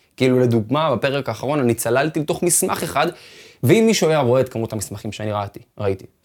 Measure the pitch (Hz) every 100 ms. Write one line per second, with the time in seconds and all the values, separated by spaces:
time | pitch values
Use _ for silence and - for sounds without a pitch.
0 | _ - 127 127 127 117 107 143 160 117
1 | 139 139 127 110 123 151 123 113 113 127
2 | 156 156 151 165 175 - 190 202 - 135
3 | 165 - - - - - 120 214 226 208
4 | 160 156 123 131 127 113 113 110 - 101
5 | 110 104 107 104 101 - - - 104 95
6 | - _